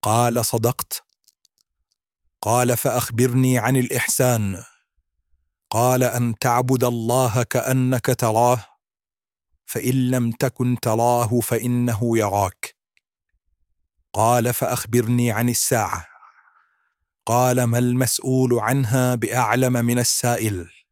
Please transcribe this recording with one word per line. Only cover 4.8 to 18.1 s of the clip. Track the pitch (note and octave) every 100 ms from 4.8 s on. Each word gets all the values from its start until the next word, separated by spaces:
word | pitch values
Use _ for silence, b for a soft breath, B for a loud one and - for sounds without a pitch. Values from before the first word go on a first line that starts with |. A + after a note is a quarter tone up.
| _ _ _ _ _ _ _ _ _
قال: | A2 B2 B2+
'أن | B2 A#2+ A#2+ A2
تعبد | B2+ A#2+ B2+ C3
الله | B2 A#2+ A2+ B2+ B2+ A2+
كأنك | A#2 B2+ A2+ C3 B2+ B2+ -
تراه، | B2 A#2 A2 A#2+ B2 - _ _ _ _ _ _ _ _ _ -
فإن | A#2 B2+ C3 B2+
لم | B2+ A#2
تكن | A2+ C3 - B2 B2
تراه | - A2 A#2+ A#2+ A#2 A#2+
فإنه | A2 A#2 B2 B2 A#2+ A2 A#2+ A2+
يراك.' | G#2 G2+ F#2+ - - _ _ _ _ _ _ _ _ _ _ _ _ _ _
قال: | - A2 B2 A#2
'فأخبرني | A#2+ - B2 - A#2+ A2+ A#2+ A#2+
عن | G#2+ A#2+
الساعة.' | A2+ - A#2+ G2+ - - - b b b b b b b b _ _ -
قال: | A#2+ B2+ B2
'ما | A#2+ A#2
المسؤول | B2 B2 B2+